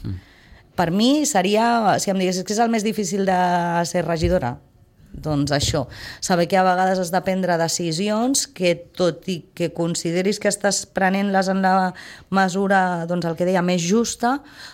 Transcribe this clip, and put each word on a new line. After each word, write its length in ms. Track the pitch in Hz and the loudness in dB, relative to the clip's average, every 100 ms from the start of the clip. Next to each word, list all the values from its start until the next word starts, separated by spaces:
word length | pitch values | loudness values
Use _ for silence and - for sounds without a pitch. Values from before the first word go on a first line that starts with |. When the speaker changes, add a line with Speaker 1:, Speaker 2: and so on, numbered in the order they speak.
Speaker 1:
Mm. 140 | 110 95 - - - - - - | -10 -10 -14 -20 -20 -20 -12 -4
Speaker 2:
Per 160 | 165 | 0
mi 340 | 190 240 302 294 | 2 2 2 2
seria, 720 | 190 180 208 233 233 202 131 | 0 2 2 2 2 2 2
si 120 | - | 0
em 60 | 190 | 0
diguessis: 240 | 185 180 | 0 -2
"Què 80 | 180 | -2
és 80 | 208 | 0
el 80 | 233 | 2
més 140 | 226 | 0
difícil 400 | 208 214 185 196 196 | -2 -2 -2 -2 0
de 600 | 180 180 175 175 170 170 | 2 2 2 0 -2 -2
ser 180 | 180 165 | -2 -2
regidora?", 520 | 165 170 180 120 135 - _ _ _ - | 0 0 0 -2 -8 -14 _ _ _ -20
doncs 380 | - 156 147 143 | -10 -4 -2 0
això, 320 | 143 - 156 127 - - - | 0 0 -2 -4 -10 -16 -8
saber 280 | - 175 170 | 0 0 2
que 80 | 190 | 4
a 60 | |
vegades 340 | 185 180 190 190 | 4 4 2 2
has 120 | 175 | 0
de 100 | 185 | -2
prendre 340 | 190 190 180 170 | 0 0 0 0
decisions 920 | 165 - 170 160 208 214 254 277 - | 0 -2 -2 -2 -2 0 0 0 -2
que, 260 | - 180 170 - - | -2 0 0 -4 -2
tot 260 | 180 170 - | -2 -2 -6
i 160 | 170 - | -8 -8
que 180 | - 170 | -6 -4
consideris 680 | 165 170 170 175 175 190 208 | -2 -2 -2 -2 -2 -2 0
que 100 | 202 | -2
estàs 380 | 196 202 196 - | 0 -2 -2 -4
prenent-les 600 | - 190 190 202 190 190 | -2 0 0 0 0 0
en 140 | 190 | 0
la 320 | 190 190 185 - - - - | 2 2 0 -4 -16 -18 -2
mesura, 720 | 190 190 190 196 196 185 175 170 | 0 2 0 2 2 2 -2 -4
doncs, 160 | 175 170 | -2 -2
el 100 | 165 | -2
que 80 | 180 | 0
deia, 160 | 185 | 2
més 180 | 180 180 | 2 0
justa, 600 | 170 220 226 - 240 285 - - - | 2 0 0 -2 -2 -2 -6 -20 -18